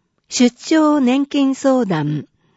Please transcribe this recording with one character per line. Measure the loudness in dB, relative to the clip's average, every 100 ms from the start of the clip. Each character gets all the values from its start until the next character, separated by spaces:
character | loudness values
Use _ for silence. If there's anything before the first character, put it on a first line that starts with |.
| _ _ _
出 | 0 0 0
張 | -2 2 2 2
年 | 0 0 -2
金 | -2 -2 0
相 | 0 0
談、 | 0 -2 -2 -6 -10 _ _